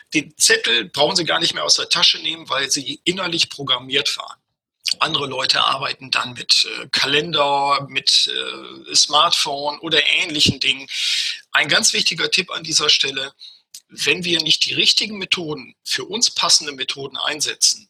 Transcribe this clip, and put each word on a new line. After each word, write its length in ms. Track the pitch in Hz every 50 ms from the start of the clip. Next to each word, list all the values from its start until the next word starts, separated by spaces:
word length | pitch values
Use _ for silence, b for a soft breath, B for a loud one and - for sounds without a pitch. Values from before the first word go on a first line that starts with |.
| B _ -
Den 240 | 156 139 - - -
Zettel 460 | - - 226 226 - 233 233 - -
brauchen 320 | 175 - 135 147 175 190
sie 80 | 185 165
gar 160 | 151 165 165
nicht 120 | 165 156 -
mehr 120 | 160 151
aus 100 | 147 -
der 140 | 143 123 -
Tasche 300 | - 170 180 - - 165
nehmen, 300 | 160 156 160 165 156 131
weil 220 | 131 135 139 135
sie 300 | - 147 127 131 147 - _
innerlich 480 | 175 180 196 185 175 170 165 - -
programmiert 680 | - - 143 131 131 123 131 131 131 139 - - -
waren. 220 | - - - - - _ _ _ _ _ _ _ _ - - - -
Andere 260 | 127 127 - 143 143
Leute 380 | 135 123 127 131 - - 143 110
arbeiten 480 | 110 131 135 139 127 127 - 135 127 123
dann 220 | 123 117 123 123
mit, 300 | 117 - - - - -
äh, 240 | - 113 123 123 135 -
Kalender, 920 | - 131 131 143 151 165 175 156 151 143 143 147 - 139 139 139 139 139 127
mit, 420 | 131 135 135 - - - - - 127
äh, 600 | 127 131 127 127 135 131 - 65 67 - - -
Smartphone 880 | - - - 135 147 160 170 160 - - 156 139 143 143 147 147 -
oder 200 | - 165 156 147 143 143 151
ähnlichen 480 | 165 180 - 151 151 143 - - 135
Dingen. 260 | - 135 131 135 135 B B B B B B B B B B B B _
Ein 180 | - 139 151 143
ganz 240 | 165 196 226 - -
wichtiger 380 | 214 190 - 180 160 156 151
Tipp 220 | - 185 185 - -
an 100 | 170 165
dieser 260 | 160 151 160 151 143
Stelle, 460 | - - - 139 135 135 135 139 - B B B B B B _ - - - _
wenn 340 | - - - 139 160 180 175
wir 160 | 175 170 151 156
nicht 220 | 156 156 - -
die 100 | - 131
richtigen 440 | 143 208 202 - - 233 208 214 196
Methoden, 560 | 190 - - 190 170 151 151 135 117 113 - _ _
für 220 | - - - -
uns 260 | - 190 226 240 -
passende 420 | - - 185 165 - - 156 147 139
Methoden 440 | 131 131 - - 139 135 - -
einsetzen, 720 | - - 147 147 151 127 120 - - - - - - - _